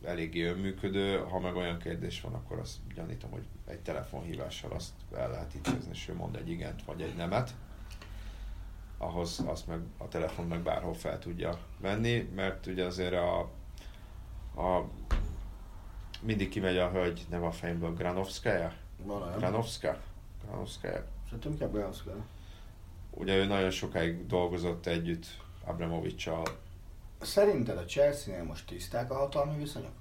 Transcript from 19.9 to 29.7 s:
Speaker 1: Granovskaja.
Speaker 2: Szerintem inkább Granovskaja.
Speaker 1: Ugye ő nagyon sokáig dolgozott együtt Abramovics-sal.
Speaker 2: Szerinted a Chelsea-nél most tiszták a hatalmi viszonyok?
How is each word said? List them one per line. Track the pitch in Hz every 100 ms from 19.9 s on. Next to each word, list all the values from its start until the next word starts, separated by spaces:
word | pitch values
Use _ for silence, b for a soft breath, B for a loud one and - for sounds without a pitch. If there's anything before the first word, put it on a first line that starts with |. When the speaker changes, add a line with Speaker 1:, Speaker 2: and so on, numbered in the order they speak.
| - - - - - -
Speaker 1:
Granovskaja. | - 101 - - 50 - - -
Speaker 2:
Szerintem | 113 151
inkább | 151 -
Granovskaja. | 104 95 - - 98 110 B B B B B - - -
Speaker 1:
Ugye | - 92 95
ő | 98
nagyon | 98 95
sokáig | 90 - 90 82 85 87
dolgozott | 90 90 87 87 85 -
együtt | 85 85 85 - - - - -
Abramovics-sal. | 85 82 85 82 80 - 82 80 - - - - - - -
Speaker 2:
Szerinted | - - 202 175 117 90
a | 87
Chelsea-nél | 139 143 143 - 92
most | 82 78 -
tiszták | 87 - 120 123
a | 131
hatalmi | 139 147 143 151
viszonyok? | 147